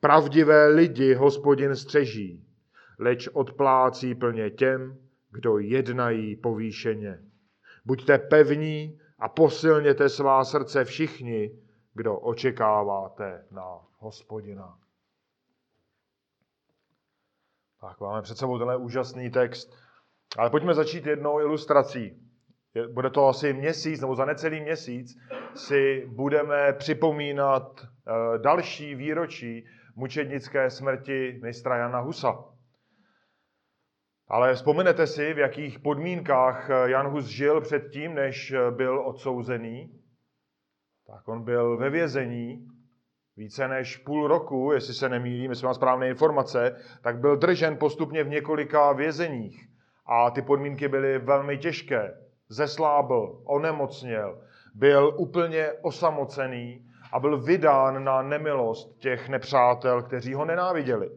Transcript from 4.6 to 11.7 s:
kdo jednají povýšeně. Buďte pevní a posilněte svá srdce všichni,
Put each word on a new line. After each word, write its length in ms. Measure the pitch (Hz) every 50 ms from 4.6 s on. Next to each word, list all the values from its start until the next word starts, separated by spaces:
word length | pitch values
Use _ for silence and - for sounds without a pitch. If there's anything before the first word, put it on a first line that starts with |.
| 131 131 131 131 131 131 135 131 _ _ _ _ _ _
kdo 280 | 104 110 123 120 107 104
jednají 760 | 104 104 120 131 131 117 123 127 123 120 113 113 110 107 104
povýšeně. 840 | 107 - 120 113 107 113 110 101 - - 120 110 107 104 101 95 85 - - _ _ _ _ _ _ _ _ - _ _
Buďte 340 | 113 131 123 123 - 143 135
pevní 840 | 143 - - 151 151 135 147 147 156 156 156 151 151 156 151 - _ _ _ _
a 100 | - 107
posilněte 800 | - - 160 147 - - - 160 156 151 147 147 139 - 143 139
svá 360 | 135 - 143 139 135 131 135
srdce 400 | 131 - 151 135 - - 143 127
všichni, 760 | 120 - - 160 151 - - 127 120 117 110 107 107 120 120 _ _